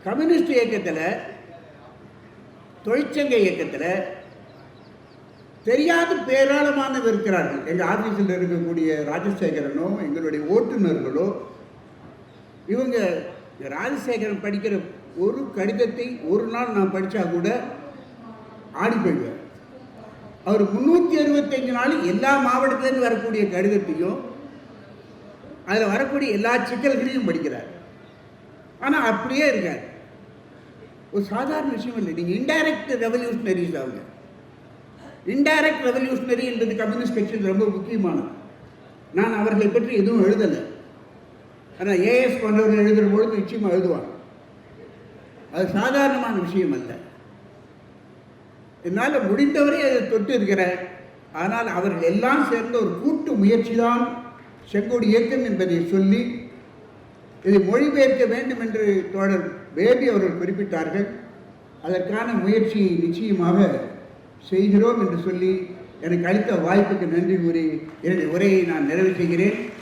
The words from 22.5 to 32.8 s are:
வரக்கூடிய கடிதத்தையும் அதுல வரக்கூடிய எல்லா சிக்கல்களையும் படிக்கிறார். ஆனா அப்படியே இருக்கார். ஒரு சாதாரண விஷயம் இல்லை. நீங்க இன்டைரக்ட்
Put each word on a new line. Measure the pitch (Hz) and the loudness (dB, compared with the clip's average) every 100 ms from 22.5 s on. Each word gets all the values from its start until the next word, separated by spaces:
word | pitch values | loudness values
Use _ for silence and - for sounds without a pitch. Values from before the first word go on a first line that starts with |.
| 254 269 240 262 262 | 2 0 0 0 0
வரக்கூடிய | 240 220 226 214 | 0 0 -2 0
கடிதத்தையும் | 190 180 202 202 - 156 180 - - - - - - - - - - - - - - - - | 0 0 0 0 -2 -4 -4 -4 -10 -16 -18 -20 -20 -20 -20 -20 -20 -20 -20 -20 -20 -18 -2
அதுல | 214 214 | 0 2
வரக்கூடிய | 214 269 277 269 | 0 0 -2 -2
எல்லா | 202 226 247 - | 0 0 0 -2
சிக்கல்களையும் | 247 285 247 254 262 196 | -2 0 0 -2 -2 -2
படிக்கிறார். | 160 151 123 - - - - - - - - - - - - | -2 -4 -6 -12 -18 -20 -20 -20 -20 -20 -20 -20 -20 -20 -6
ஆனா | 269 302 233 | 0 2 2
அப்படியே | 202 254 269 294 | 0 -2 2 2
இருக்கார். | 226 175 131 - - - - - - - - - - - - - | 2 -2 -6 -12 -20 -20 -20 -20 -20 -20 -20 -20 -20 -20 -20 -6
ஒரு | 202 | -4
சாதாரண | 196 214 277 311 277 | -2 -4 -2 -2 -2
விஷயம் | 220 247 233 | -4 -6 -6
இல்லை. | 180 160 | -4 -4
நீங்க | 175 | -4
இன்டைரக்ட் | 208 277 311 311 302 | -2 0 0 0 -2